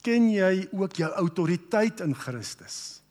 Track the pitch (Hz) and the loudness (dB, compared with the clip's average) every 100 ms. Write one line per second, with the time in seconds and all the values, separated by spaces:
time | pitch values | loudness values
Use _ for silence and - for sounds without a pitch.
0 | 240 233 226 208 190 190 185 190 190 - | 2 4 4 4 4 2 -2 -4 -2 -2
1 | 160 - 170 185 165 180 - 214 220 220 | -2 0 -2 0 0 0 0 0 0 0
2 | 165 131 - 120 98 - - - - - | -4 -4 -6 -10 -10 -14 -16 -14 -14 -18
3 | _ | _